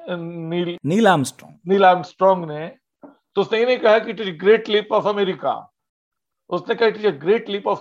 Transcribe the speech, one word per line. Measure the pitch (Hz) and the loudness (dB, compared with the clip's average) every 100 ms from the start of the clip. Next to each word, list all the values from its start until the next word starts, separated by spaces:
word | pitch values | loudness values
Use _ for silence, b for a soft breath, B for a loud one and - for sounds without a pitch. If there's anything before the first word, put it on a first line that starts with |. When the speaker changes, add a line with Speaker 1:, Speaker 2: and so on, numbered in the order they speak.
| 339 | -12
Speaker 1:
नील, | 175 165 170 165 175 175 175 135 | -10 -10 -10 -6 -4 -4 -6 -4
Speaker 2:
नील | 190 220 | 2 2
आर्मस्ट्रॉन्ग। | 170 127 - - - 170 | 2 0 -8 -20 -14 -2
Speaker 1:
नील | 196 190 | 4 4
आर्मस्ट्रॉन्ग | 180 160 - 190 185 165 | 4 0 -2 0 0 -2
ने, | 151 160 - _ _ - | -12 -14 -16 _ _ -20
तो | _ _ - | _ _ -4
उसने | 196 220 | -2 0
ये | 240 | 0
नहीं | 247 | 2
कहा | 226 220 | 4 4
कि | 226 | 2
"It | 214 | -6
is | 202 | -8
a | 160 | 0
great | 185 220 226 | 4 4 4
leap | 214 208 214 | -2 0 0
of | 185 202 | 0 0
America", | 190 160 139 110 - _ _ _ _ _ _ _ _ | -2 -2 -4 -4 -8 _ _ _ _ _ _ _ _
उसने | 175 175 226 | -6 -4 0
कहा, | 226 | 0
"It | 208 | 2
is | 214 | -2
a | 147 | -2
great | 156 226 208 | 0 0 -2
leap | 202 | -6
of | 202 196 | -4 -4